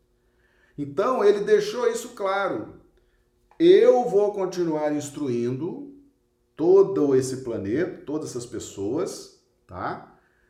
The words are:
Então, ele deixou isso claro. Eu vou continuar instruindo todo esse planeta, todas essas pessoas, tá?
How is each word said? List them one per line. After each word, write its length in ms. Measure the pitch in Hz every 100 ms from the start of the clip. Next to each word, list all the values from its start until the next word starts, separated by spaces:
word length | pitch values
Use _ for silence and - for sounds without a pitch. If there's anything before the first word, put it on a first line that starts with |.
| _ _ _ _ _ _ _ -
Então, 480 | 143 143 240 240
ele 180 | 202 202
deixou 460 | 180 208 - 240 233
isso 180 | 226 -
claro. 720 | - 190 196 190 - 127 - _ _ _ _ _ _ _ -
Eu 500 | 170 202 247 247 175
vou 240 | 196 208
continuar 580 | 202 180 175 170 151 151
instruindo 1000 | 151 131 151 139 120 120 131 175 269 - - _ _ _ _ _ -
todo 600 | 170 196 190 151 143 131
esse 220 | 127 123
planeta, 680 | 117 107 98 139 185 -
todas 280 | - 151 -
essas 160 | 123 -
pessoas, 1000 | 104 - 101 98 151 196 - - _ _ _ _
tá? 500 | 90 262 330 - _ _ _